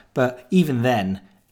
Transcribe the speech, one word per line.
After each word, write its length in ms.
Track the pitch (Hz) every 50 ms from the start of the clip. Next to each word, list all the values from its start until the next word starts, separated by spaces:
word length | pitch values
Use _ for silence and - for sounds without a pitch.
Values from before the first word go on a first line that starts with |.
| - _ -
but 340 | 139 127 127 - - - -
even 320 | 185 185 165 151 127 120
then, 400 | 117 127 123 107 95 95 95 - - - _ _ _ _